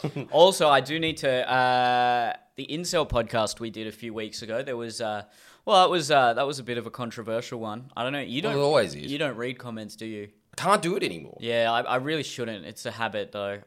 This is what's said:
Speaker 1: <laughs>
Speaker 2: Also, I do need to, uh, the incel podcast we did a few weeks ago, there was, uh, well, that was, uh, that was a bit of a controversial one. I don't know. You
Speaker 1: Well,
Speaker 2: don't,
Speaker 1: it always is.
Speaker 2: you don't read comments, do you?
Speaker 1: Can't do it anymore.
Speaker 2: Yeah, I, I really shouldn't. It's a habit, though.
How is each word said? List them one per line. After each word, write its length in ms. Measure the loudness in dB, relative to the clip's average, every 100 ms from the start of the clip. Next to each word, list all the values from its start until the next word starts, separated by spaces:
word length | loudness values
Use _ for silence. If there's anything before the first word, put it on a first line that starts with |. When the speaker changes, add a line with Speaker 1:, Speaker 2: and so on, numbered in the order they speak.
| -8 -6 0
Speaker 1:
<laughs> 40 |
Speaker 2:
Also, 380 | 6 6 6 4
I 100 | 4
do 160 | 2 -2
need 180 | -2 -2
to, 340 | 0 0 2
uh, 840 | 2 4 4 4 4 2 2 0 -4 _ -12
the 100 | -8
incel 420 | -6 -2 -2 0
podcast 500 | 0 0 0 -2 -2
we 100 | -10
did 160 | -8 -10
a 40 |
few 220 | -10 -10
weeks 280 | -8 -8 -10
ago, 180 | -6 -6
there 140 | -4 -6
was, 240 | -6 -6
uh, 220 | -4 -6 -8 _ -20 -10 6
well, 160 | 8
that 60 | 8
was, 200 | 6 4
uh, 220 | 6 6 4
that 100 | 0
was 120 | -2
a 40 |
bit 140 | -4 -6
of 80 | -6
a 60 |
controversial 680 | -8 -8 -8 -4 -4 -4 -8
one. 320 | -8 -8 -10 -6
I 60 |
don't 100 | -4
know. 60 | -4
You 200 | -4 -4
Speaker 1:
Well, 80 | -2
Speaker 2:
don't, 80 | 2
Speaker 1:
it 20 |
always 320 | 4 4 2 -2
is. 160 | -6
Speaker 2:
you 60 | -4
don't 180 | -4 -4
read 220 | -6 -8
comments, 380 | -10 -10 -12 -12
do 100 | -10
you? 240 | -10 -12 _ _ -4
Speaker 1:
Can't 260 | 2 2
do 140 | 2 -2
it 80 |
anymore. 340 | -4 -6 -12 -10
Speaker 2:
Yeah, 320 | -2 2 2
I, 100 | 2
I 140 | 0 -2
really 260 | -2 -4
shouldn't. 420 | -4 -8 -8 -8 -12
It's 200 | -12 -10
a 40 |
habit, 400 | -6 -6 -4 -6
though. 260 | -6 -6 -8